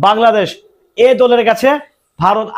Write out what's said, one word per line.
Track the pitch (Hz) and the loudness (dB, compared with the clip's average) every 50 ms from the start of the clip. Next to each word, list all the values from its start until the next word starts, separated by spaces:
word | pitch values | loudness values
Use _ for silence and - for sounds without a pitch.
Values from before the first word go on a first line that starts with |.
| 165 | -2
বাংলাদেশ | 196 214 220 233 226 - 208 185 - - - - _ _ _ _ _ _ | 0 0 2 2 2 2 0 -2 -4 -6 -12 -20 _ _ _ _ _ _
এ | 196 233 262 254 | 0 2 2 2
দলের | 233 254 240 240 240 220 | 2 2 2 2 0 0
কাছে | 226 226 226 240 269 285 285 - _ _ _ _ _ _ - | 0 0 0 0 -2 -2 -2 -6 _ _ _ _ _ _ -4
ভারত | 165 202 208 220 220 - - | -2 -2 0 -2 -4 -6 -4